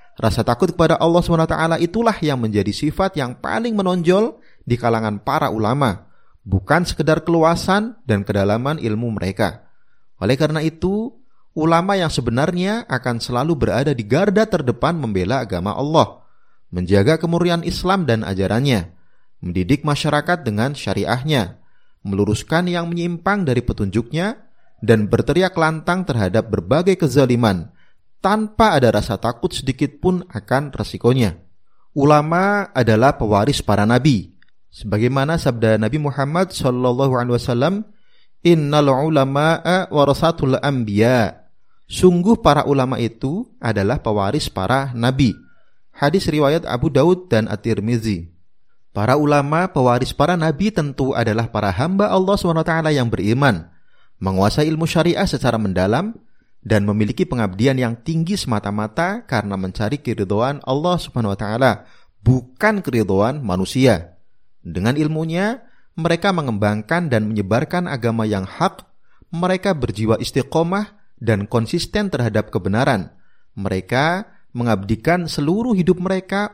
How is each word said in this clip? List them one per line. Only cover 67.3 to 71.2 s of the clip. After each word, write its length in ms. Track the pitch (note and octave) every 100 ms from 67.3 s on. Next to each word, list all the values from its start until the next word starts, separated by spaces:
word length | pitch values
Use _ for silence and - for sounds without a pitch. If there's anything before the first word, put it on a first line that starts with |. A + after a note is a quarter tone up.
| G#2+ F#2+ A2+ - F3+ F3
agama 340 | C3+ A#2 A2+
yang 220 | A2 G2+ F#2+
hak, 400 | - F3+ - - - - - -
mereka 400 | E3 F#3 F#3 G3+
berjiwa 420 | D#3+ A#2+ F#2+ A2 A2
istiqomah 760 | A#2+ C3+ C3 D#3+ E3+ G3 G#3 - - -